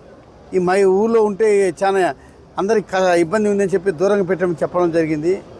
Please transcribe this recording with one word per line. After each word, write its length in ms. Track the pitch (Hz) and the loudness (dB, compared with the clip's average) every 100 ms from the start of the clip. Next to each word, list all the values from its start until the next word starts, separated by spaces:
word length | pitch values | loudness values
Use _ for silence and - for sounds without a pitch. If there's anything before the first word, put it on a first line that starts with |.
| - - - - - | -10 -20 -20 -20 -6
ఈ 60 | 185 | -2
మై 240 | 180 190 | 0 2
ఊళ్ళో 400 | 196 190 226 233 | 4 4 2 2
ఉంటే 520 | 208 196 220 202 190 151 | 2 0 0 2 0 0
చాలా 320 | 196 196 175 131 - - - - | -2 0 0 -2 -12 -20 -14 -8
అందరికి 300 | 190 220 - | -2 -2 -2
క-, 240 | 185 185 170 | -2 2 2
ఇబ్బంది 320 | 170 214 208 | 2 0 0
ఉందని 180 | 202 196 | 0 0
చెప్పి 240 | 185 185 | 0 -2
దూరంగా 320 | 156 190 202 | -2 0 0
పెట్టమని 320 | 180 180 180 160 | 0 -2 -2 -2
చెప్పడం 280 | 170 180 180 | -4 -2 0
జరిగింది. 500 | 165 160 156 156 196 - - | 0 0 -2 -2 -4 -6 -6